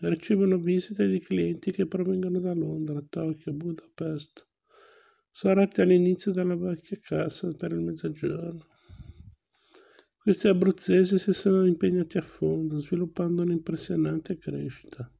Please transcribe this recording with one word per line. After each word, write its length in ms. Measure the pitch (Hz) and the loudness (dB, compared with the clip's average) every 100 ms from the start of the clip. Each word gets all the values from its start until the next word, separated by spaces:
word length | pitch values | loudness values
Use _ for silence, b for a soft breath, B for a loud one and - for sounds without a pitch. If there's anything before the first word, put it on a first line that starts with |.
ricevono 580 | 170 170 - 202 196 185 | -2 -2 2 2 4 2
visite 480 | 170 185 180 202 196 | 2 0 0 0 0
di 140 | 185 | 0
clienti 500 | - 185 170 170 190 | 0 0 0 -2 -4
che 160 | 190 190 | -2 -2
provengono 540 | 185 180 185 185 180 | -2 -2 -2 -2 -2
da 140 | 180 | -2
Londra, 460 | 170 156 156 156 147 147 | -2 -4 -4 -6 -6 -8
Tokyo, 440 | 165 160 156 160 | -6 -4 -6 -6
Budapest, 960 | 147 170 160 - - 165 151 - - - _ b b b b b b b | -6 -6 -8 -10 -8 -6 -6 -10 -18 -20 _ b b b b b b b
sorati 500 | - 190 190 196 - | -2 2 4 2 4
all'inizio 520 | 185 180 180 180 202 | 6 6 4 2 -2
dalla 240 | 180 180 175 | 0 0 -2
vecchia 420 | 180 160 - 202 | -4 -6 -8 -12
cassa 520 | - 156 165 - 175 156 | -6 -4 -4 -4 -6 -6
per 140 | 170 | -6
il 120 | 170 | -4
mezzogiorno. 920 | 170 160 - 151 160 160 170 170 - b b b b b b - _ b b b b b b _ | -6 -6 -8 -4 -6 -4 -8 -12 -18 b b b b b b -20 _ b b b b b b _
Questi 240 | 208 190 208 | 0 4 4
abruzzesi 720 | 180 190 - - 180 185 190 | 4 4 2 4 4 4 2
si 160 | - | 2
sono 320 | 185 196 190 185 | 0 4 4 4
impegnati 500 | 165 185 180 165 175 | 4 2 2 -2 -4
a 60 | |
fondo, 560 | - - 156 160 160 151 | -6 -4 -2 0 -2 -4
sviluppando 640 | 143 170 170 - 170 175 | -4 -4 -4 -4 -2 0
un'impressionante 960 | 175 165 160 160 - 170 156 160 160 165 | 0 -2 -4 -6 -2 -2 0 -2 -6 -8
crescita. 680 | 151 143 143 - - - 123 _ | -8 -8 -8 -12 -16 -16 -16 _